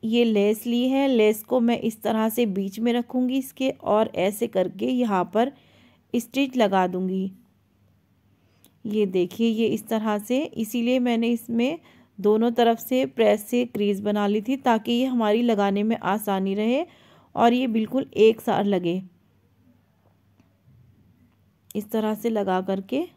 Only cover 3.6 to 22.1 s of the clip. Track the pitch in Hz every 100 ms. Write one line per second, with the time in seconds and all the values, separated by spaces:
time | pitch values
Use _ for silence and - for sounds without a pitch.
3.6 | 262 - - 208 220 - 185 202 233 -
4.6 | 180 190 226 254 240 190 175 208 247 277
5.6 | _ _ _ _ _ 247 233 262 277 254
6.6 | 208 190 180 180 185 190 190 - _ _
7.6 | _ _ _ _ _ _ _ _ _ _
8.6 | _ _ 220 214 202 185 180 - 233 220
9.6 | 226 214 - 226 220 208 208 254 320 -
10.6 | 214 247 233 254 247 233 233 233 - 233
11.6 | 247 330 _ - _ - 202 214 240 233
12.6 | 233 226 - 254 262 - 220 208 208 240
13.6 | 240 214 202 196 208 208 202 208 208 269
14.6 | 262 226 226 240 262 254 214 214 240 220
15.6 | 202 196 214 226 - 202 208 190 190 190
16.6 | 214 254 349 - _ - _ - 233 247
17.6 | 262 220 214 262 - - 220 220 - 214
18.6 | 202 190 175 180 185 _ _ _ _ _
19.6 | _ _ _ _ _ _ _ _ _ _
20.6 | _ - _ _ _ _ _ _ _ _
21.6 | _ - 208 220 214